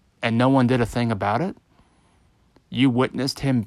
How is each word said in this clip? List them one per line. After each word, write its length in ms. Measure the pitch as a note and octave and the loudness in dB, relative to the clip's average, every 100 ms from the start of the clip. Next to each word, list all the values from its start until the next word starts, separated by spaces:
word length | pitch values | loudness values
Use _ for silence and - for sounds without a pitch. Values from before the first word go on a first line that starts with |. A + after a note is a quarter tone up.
| _ _ | _ _
and 160 | A#2+ A2+ | -2 2
no 100 | C3 | 4
one 200 | C3+ A#2+ | 4 4
did 120 | B2+ | 2
a 60 | A#2 | 0
thing 240 | A#2+ A#2 | -2 -4
about 300 | G#2 G2+ A#2+ | -2 -2 -2
it? 160 | F#3 - _ _ _ _ _ _ _ _ _ _ _ | -4 -8 _ _ _ _ _ _ _ _ _ _ _
You 180 | A#2 C3+ | 0 2
witnessed 520 | A#2+ C3+ B2+ C3+ - | 2 -2 -2 -6 -4
him 260 | C#3 B2 | -2 -2